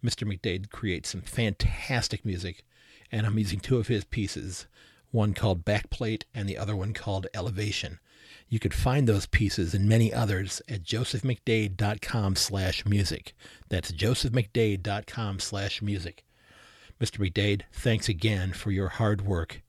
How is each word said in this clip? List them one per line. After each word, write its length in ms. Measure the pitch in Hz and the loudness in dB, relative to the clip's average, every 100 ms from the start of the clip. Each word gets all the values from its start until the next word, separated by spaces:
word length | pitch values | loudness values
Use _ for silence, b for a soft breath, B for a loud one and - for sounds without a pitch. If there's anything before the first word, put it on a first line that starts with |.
Mister 220 | 123 - | -2 -2
McDade 460 | 107 95 113 90 101 | -4 -2 -2 -2 -6
creates 400 | - 107 87 - | -6 -2 -2 -4
some 120 | 95 | -10
fantastic 1000 | - - 113 95 - - - 127 - 104 | -6 0 0 2 0 0 -2 -2 -2 -4
music, 400 | 113 92 92 85 - B B B B | -4 -4 -6 -10 -18 B B B B
and 160 | 113 107 | -2 0
I'm 120 | 107 | 2
using 220 | 101 98 | 0 -2
two 180 | - 127 | 2 2
of 100 | 107 | 2
his 160 | 117 | 0
pieces, 600 | - - 98 - 95 87 - B B B B | 0 -2 -2 -4 -10 -12 -14 B B B B
one 240 | 113 104 | 0 2
called 300 | 95 110 90 | 2 2 0
Backplate 580 | 82 101 - - 113 110 - | 2 0 0 -4 -2 -2 -6
and 140 | 113 101 | -6 -4
the 80 | - | -4
other 200 | 101 104 | -4 -2
one 180 | 95 | -4
called 320 | 107 - 95 92 | -4 -4 -4 -4
Elevation. 640 | - 90 95 104 - - 85 B B B B B | -6 -4 -2 -2 -2 -6 -10 B B B B B
You 100 | 113 | 0
could 140 | - | 0
find 340 | - - 135 123 | 2 4 4 6
those 200 | 101 - | 4 4
pieces 480 | - 104 - 85 | 2 2 2 0
and 140 | 98 101 | 2 6
many 240 | 113 113 | 6 6
others 500 | 117 110 95 95 - - | 2 0 0 -2 -6 -8
at 160 | 101 | -8
josephmcdade 920 | 85 110 120 120 131 120 - 113 107 95 | -4 -2 -2 -2 -2 -2 2 2 2 0
dot 240 | 104 107 | 0 0
com 340 | - 117 98 | -2 0 2
slash 520 | 95 - 98 95 - - | 2 0 0 0 0 2
music. 480 | 104 98 80 - - B B B | 2 2 -2 -8 -20 B B B
That's 240 | 92 - | -2 -2
josephmcdade 920 | 82 101 123 131 123 107 - 113 98 | 0 2 2 2 0 0 2 2 2
dot 240 | 90 101 - | -2 -6 -6
com 320 | - 107 98 | -6 -4 -4
slash 440 | - 101 101 - | -4 -4 -4 -4
music. 420 | 104 101 82 - _ B B B B B B B | -2 -2 -4 -12 _ B B B B B B B
Mister 200 | 117 - | -4 0
McDade, 440 | 98 85 101 104 - | 0 2 2 0 -2
thanks 360 | - 123 110 - | -2 2 2 2
again 440 | 95 110 101 92 | 0 2 2 0
for 180 | 90 - | -2 -2
your 180 | 98 95 | 0 0
hard 380 | - 110 104 98 | 2 2 2 2
work 360 | 90 82 - | 0 -2 -8